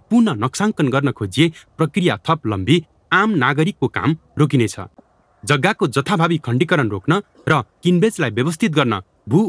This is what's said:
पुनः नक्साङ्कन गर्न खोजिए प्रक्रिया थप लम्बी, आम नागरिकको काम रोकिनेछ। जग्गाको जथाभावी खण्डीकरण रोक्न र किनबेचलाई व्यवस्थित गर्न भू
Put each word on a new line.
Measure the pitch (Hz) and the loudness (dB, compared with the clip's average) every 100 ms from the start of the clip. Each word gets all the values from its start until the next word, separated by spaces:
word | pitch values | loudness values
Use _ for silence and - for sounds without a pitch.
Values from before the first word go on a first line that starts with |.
| - | 0
पुनः | 233 226 123 | 2 2 0
नक्साङ्कन | 123 - 208 - 143 | -4 -2 -4 -2 -2
गर्न | 131 139 | 0 -2
खोजिए | - 101 90 165 - - - | -4 -4 0 0 -2 -12 -4
प्रक्रिया | 160 - 175 101 - | -4 0 -2 0 -2
थप | 165 113 | -2 -2
लम्बी, | 101 95 175 - _ _ | -4 0 0 0 _ _
आम | 175 220 190 | 0 2 2
नागरिकको | 123 143 160 - 127 | 0 0 -2 -2 -4
काम | - 104 160 _ - | -2 -2 -2 _ -2
रोकिनेछ। | 156 135 110 - - - _ _ _ _ | 0 2 0 -4 -14 -18 _ _ _ _
जग्गाको | 104 143 175 220 175 | -2 0 0 0 -2
जथाभावी | 135 139 190 165 160 | -2 -2 0 0 0
खण्डीकरण | - 123 170 175 117 | -2 -2 0 0 0
रोक्न | 98 - 185 - _ - | -4 -2 -2 -4 _ -2
र | 156 - _ | -2 -2 _
किनबेचलाई | 175 180 220 - 135 | 0 2 2 0 -4
व्यवस्थित | 110 135 160 220 | -2 -2 -2 -2
गर्न | 151 131 101 - _ - | 0 0 -2 -6 _ 0
भू | 143 | 0